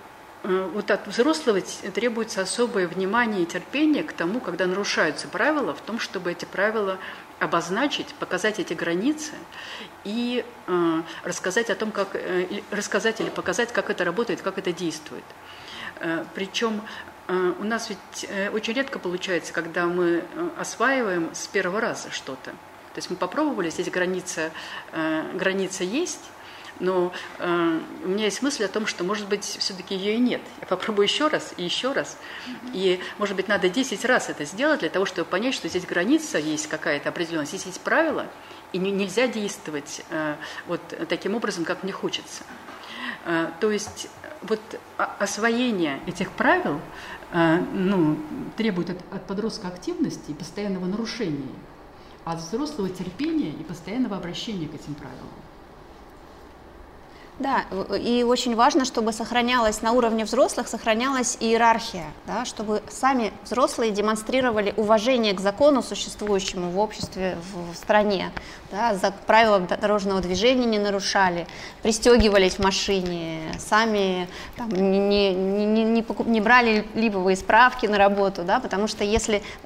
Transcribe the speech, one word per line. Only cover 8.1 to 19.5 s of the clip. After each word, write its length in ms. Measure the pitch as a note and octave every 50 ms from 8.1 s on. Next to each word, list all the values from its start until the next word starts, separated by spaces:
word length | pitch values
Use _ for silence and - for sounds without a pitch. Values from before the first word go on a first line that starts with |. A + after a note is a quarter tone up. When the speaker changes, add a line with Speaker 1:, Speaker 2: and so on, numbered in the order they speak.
| - -
Speaker 1:
показать 400 | E3+ - F#3+ F3+ - G#3+ G#3 -
эти 140 | D#3+ - F3
границы 600 | E3 E3+ E3+ E3+ F3+ G#3+ C#4+ D4+ - - - - - - - - - - - - - G#3+ - - - -
и, 400 | G3 G#3+ A#3+ A#3+ A#3+ B3 A#3+ - - - - -
э, 340 | - F3+ F3 E3+ E3 D#3+ E3 E3 - - - -
рассказать 460 | F3+ F3 - - F#3 F3+ A#3 A3+ A3
о 60 | F#3+
том, 160 | - A3 G#3+
как, 240 | - G#3 G3 F#3+ -
э, 280 | - - F3 F3+ F3+ F3+ -
или 140 | G#3 G3+ - -
рассказать 500 | G#3 G#3 G3+ - - G3+ F#3+ A3+ A3 -
или 80 | E3 E3+
показать, 420 | - F3+ E3 F#3+ F3 B3 A#3 A#3 -
как 160 | G3+ F#3+ -
это 140 | G3+ - F3
работает, 360 | E3+ F3 G#3+ A#3 - E3+ -
как 160 | - G3 F#3+
это 140 | G3 F#3 F#3 E3+
действует. 500 | E3+ F3+ D#3+ D3+ - - - - - - - - - - - - - - - - - - - - -
Э, 240 | - - E3 D#4+ - - -
причём, 460 | - G3 F#3+ - - A#3+ A3 G#3+ G#3 G#3+ - - - - - - - -
э, 260 | - F#3 F#3 F#3 F3+ F3 F#3
у 40 | G#3
нас 260 | G#3+ A#3 A3 A3 -
ведь, 380 | G3+ - - - - - - -
э, 200 | G3+ G3 G3 G3+
очень 240 | - G#3+ - A3+ A3
редко 260 | C4 C4+ - - G3
получается, 540 | - F#3 F3 F3+ - G3 F3+ D#3+ D#3+ -